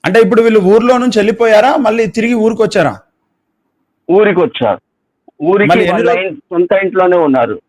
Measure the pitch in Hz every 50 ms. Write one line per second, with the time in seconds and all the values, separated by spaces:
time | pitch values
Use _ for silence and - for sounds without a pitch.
0 | - 165 185 226 226 185 240 226 226 233 220 214 185 185 208 226 240 240 254 247
1 | 247 254 - 220 202 214 226 226 233 226 214 208 220 262 302 320 254 214 220 233
2 | 226 190 - 226 226 233 247 226 214 226 226 220 220 202 - 202 165 131 95 98
3 | _ _ _ _ _ _ _ _ _ _ _ _ _ _ _ _ _ _ _ _
4 | _ - 170 202 214 208 185 175 170 147 - - 123 107 95 - _ _ _ _
5 | _ _ _ _ _ - _ _ 147 165 190 202 208 - 339 226 180 175 180 226
6 | - - 247 - 185 - 311 - _ _ 359 - 180 175 - 285 - - 240 185
7 | 185 175 180 175 160 147 131 131 117 110 107 - _